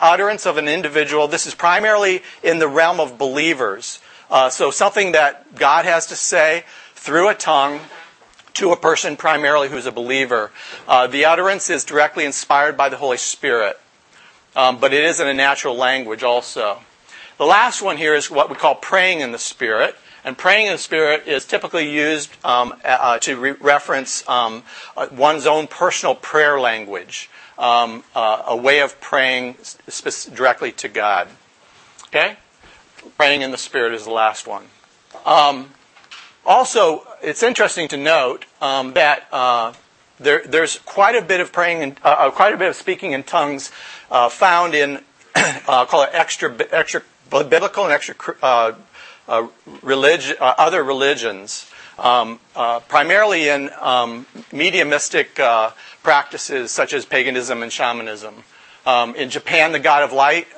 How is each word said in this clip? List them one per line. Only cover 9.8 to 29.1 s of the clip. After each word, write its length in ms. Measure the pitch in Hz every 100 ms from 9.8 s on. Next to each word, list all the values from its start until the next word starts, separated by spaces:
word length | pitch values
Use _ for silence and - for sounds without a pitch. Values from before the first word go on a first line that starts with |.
| 123
a 80 |
believer. 580 | 117 120 135 131 120 104 - - - -
Uh, 180 | 131 127
the 160 | 139
utterance 460 | 151 165 185 196 -
is 160 | 131 -
directly 400 | 147 151 175 147
inspired 500 | 139 - 143 147 139
by 140 | 139
the 80 | 127
Holy 180 | 139 120
Spirit, 640 | - - 143 120 101 - _ _ _ _ - _ _ -
um, 200 | 127 123
but 140 | 135
it 140 | 143 160
is 160 | 165
in 60 | 143
a 60 |
natural 420 | 135 139 139 147 123
language 460 | 127 131 117 110
also. 580 | 123 120 117 - 107 98 - _ _ - - -
The 80 | 147
last 360 | 196 240 -
one 140 | 196 151
here 180 | 156
is 160 | 151 -
what 200 | 147 156
we 80 | 135
call 180 | 156 131
praying 460 | - 190 185 170
in 100 | 131
the 80 | 117
Spirit. 560 | - - 120 110 160 - - - 135
And 120 | 131
praying 300 | 185 202 208
in 60 |
the 40 | 165
Spirit 500 | - 160 151 151 160
is 180 | 139 -
typically 440 | 202 180 175 151
used, 400 | 147 147 156 143 -
um, 320 | - 123 123 -
uh, 360 | - 131 127 117
to 180 | - 127
re-, 140 | 131
reference, 760 | 143 139 143 - 143 127 - -
um, 360 | 123 117 110 - - - -
uh, 100 | 131
one's 340 | 131 147 156 135
own 200 | 156 151
personal 460 | - 175 - 175
prayer 460 | 127 - 151 151 143
language, 720 | 123 110 101 98 95 - - - - -
um, 460 | 123 120 117 113 -
uh, 300 | - 110 107 -
a 80 | 120
way 260 | 127 143
of 180 | 139 -
praying 560 | -